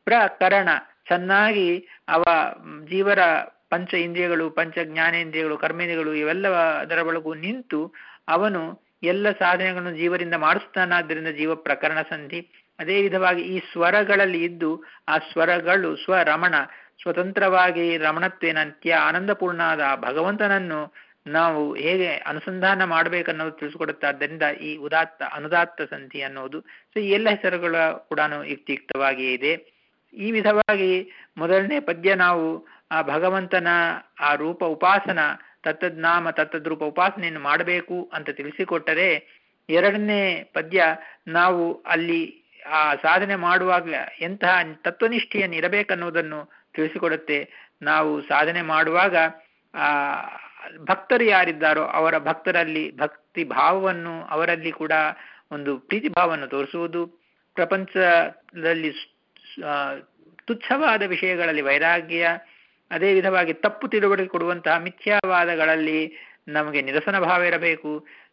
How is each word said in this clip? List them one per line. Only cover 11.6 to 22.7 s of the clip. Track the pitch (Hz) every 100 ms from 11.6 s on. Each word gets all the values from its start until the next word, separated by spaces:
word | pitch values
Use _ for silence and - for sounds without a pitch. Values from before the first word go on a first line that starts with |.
| 156 143 151 156
ಸಂಧಿ. | 151 156 143 170 170 _ _ -
ಅದೇ | 160 196
ವಿಧವಾಗಿ | 196 185 185 175
ಈ | 175 185 -
ಸ್ವರಗಳಲ್ಲಿ | 170 170 185 190 202 196 170
ಇದ್ದು | 170 170 160 160 - - -
ಆ | 156
ಸ್ವರಗಳು | - 170 165 175 165 196 175 147
ಸ್ವರಮಣ, | - 185 151 156 175 156 131 - - -
ಸ್ವತಂತ್ರವಾಗಿ | 175 170 180 196 196 185 180 170 170 165
ರಮಣತ್ವೇನ | 156 160 185 - 165 156
ನಿತ್ಯ | 151 147 165
ಆನಂದಪೂರ್ಣಾದ | 165 151 170 196 202 180 170 165 156
ಆ | 139 135
ಭಗವಂತನನ್ನು | 127 147 180 208 208 196 180 151 151 - - _ 151
ನಾವು | 156 165 151 147
ಹೇಗೆ | - 151 185 175 147
ಅನುಸಂಧಾನ | - 151 190 185 185